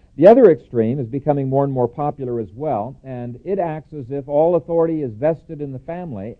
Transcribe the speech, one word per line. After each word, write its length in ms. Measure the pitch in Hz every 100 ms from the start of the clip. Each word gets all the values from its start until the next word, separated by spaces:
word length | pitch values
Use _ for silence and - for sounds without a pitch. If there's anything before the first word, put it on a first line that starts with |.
| _ -
The 100 | 170
other 240 | 240 220
extreme 480 | 151 - 120 113 143
is 80 | 113
becoming 420 | 135 151 143 135
more 160 | 135
and 80 | 139
more 160 | 131 120
popular 500 | - 147 143 127 120
as 140 | 104
well, 440 | 104 156 113 110 -
and 380 | 135 127 120 120
it 140 | 170 196
acts 360 | 170 156 -
as 160 | 151 120
if 180 | 139 135
all 280 | 147 165 170
authority 440 | 165 170 165 160
is 140 | 135
vested 480 | 104 147 165 - 156
in 100 | 147
the 60 | 127
family, 580 | 131 170 175 104 104 -